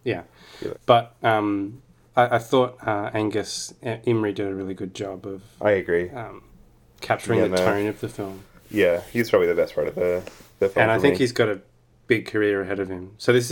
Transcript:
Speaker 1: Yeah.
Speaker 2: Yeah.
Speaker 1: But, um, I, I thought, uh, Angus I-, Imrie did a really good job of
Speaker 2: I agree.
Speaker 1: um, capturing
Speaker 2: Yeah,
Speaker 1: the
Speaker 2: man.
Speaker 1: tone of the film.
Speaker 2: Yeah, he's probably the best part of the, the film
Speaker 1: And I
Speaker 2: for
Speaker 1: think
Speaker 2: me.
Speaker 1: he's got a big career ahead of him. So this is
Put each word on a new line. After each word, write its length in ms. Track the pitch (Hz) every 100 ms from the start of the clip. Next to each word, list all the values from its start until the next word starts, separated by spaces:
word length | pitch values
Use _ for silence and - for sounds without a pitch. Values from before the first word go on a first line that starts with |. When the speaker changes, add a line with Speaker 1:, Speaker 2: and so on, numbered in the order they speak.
Speaker 1:
Yeah. 200 | 123 87 - - - -
Speaker 2:
Yeah. 100 | - - -
Speaker 1:
But, 300 | 117 117 -
um, 580 | 117 107 104 101 98 127 _ _ _ 127
I, 200 | 123 120
I 40 |
thought, 380 | - 135 123 - 113
uh, 260 | 104 104
Angus 600 | 107 107 104 95 - - -
I-, 180 | 120 113 123
Imrie 260 | 113 104 98
did 120 | 98
a 60 | 95
really 180 | 95
good 200 | 95 95
job 320 | - 98 92 101
of 140 | 95 - -
Speaker 2:
I 100 | 104
agree. 380 | 98 90 87 117
Speaker 1:
um, 340 | 127 104 101 - - - _ _ -
capturing 380 | - 107 104 107
Speaker 2:
Yeah, 60 | 92
Speaker 1:
the 100 | 92
Speaker 2:
man. 80 | 92
Speaker 1:
tone 220 | 101 104
of 120 | 101
the 80 | 104
film. 340 | - 98 98 - - -
Speaker 2:
Yeah, 300 | 101 90 87 -
he's 180 | 120 113
probably 160 | 95 85
the 80 | 85
best 180 | 82
part 140 | - -
of 80 | 92
the, 260 | 87 90 - - - -
the 100 | 98
film 140 | -
Speaker 1:
And 80 | 110
I 60 | 110
Speaker 2:
for 40 |
Speaker 1:
think 120 | 95 92
Speaker 2:
me. 40 |
Speaker 1:
he's 120 | -
got 180 | - 110
a 100 | 98 - _ _ _ -
big 220 | 110 -
career 340 | 107 104 98
ahead 180 | 95 98
of 80 | 95
him. 240 | 92 95 104
So 160 | -
this 120 | 123
is 40 | 120